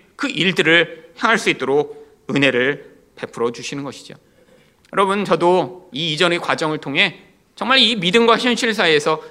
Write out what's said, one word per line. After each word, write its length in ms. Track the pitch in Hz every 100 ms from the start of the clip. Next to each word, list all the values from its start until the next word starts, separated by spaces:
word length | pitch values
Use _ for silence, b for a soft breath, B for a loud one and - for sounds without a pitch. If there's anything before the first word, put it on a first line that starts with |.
| _ -
그 140 | 277
일들을 840 | 151 185 185 160 170 160 - - -
행할 160 | 226 220
수 120 | 202
있도록 760 | 156 127 143 143 - - _ -
은혜를 640 | 139 139 123 131 147 - - _ -
베풀어 360 | - - 117
주시는 320 | 120 - 143
것이죠. 320 | 139 110 - - _ b b b b b b
여러분, 320 | 185 196 202 190
저도 640 | 170 175 180 147 - -
이 220 | 135 165
이전의 260 | 151 175 175
과정을 380 | - 131 156 151
통해 440 | 147 151 196 - - _ _ -
정말 240 | 214 262
이 160 | 220 214
믿음과 420 | 175 226 233 220
현실 360 | 247 226 247
사이에서 480 | 214 175 151 156 156 B